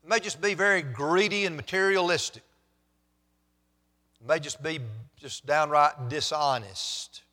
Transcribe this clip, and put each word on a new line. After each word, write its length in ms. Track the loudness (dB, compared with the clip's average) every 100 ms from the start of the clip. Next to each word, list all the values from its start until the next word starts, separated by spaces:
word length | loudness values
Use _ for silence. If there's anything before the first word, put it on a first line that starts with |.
They 60 | 2
may 100 | 0
just 200 | 0 -2
be 140 | -2
very 280 | 2 2 2
greedy 640 | 0 -4 2 2 2 0 -2
and 100 | -4
materialistic. 880 | -6 0 2 2 2 0 -2 -10 _ _ _ _ _ _ _ _ _ _ _ _ _ _ _ _ _ _
They 80 | -2
may 120 | -2
just 220 | -2 -8
be 180 | -6 -6 -8 -10 -16 -18
just 300 | -14 -14 0
downright 640 | 2 4 6 4 4 -6
dishonest. 1120 | -4 -2 0 0 0 -4 -10 -8 -8 -12 -18 _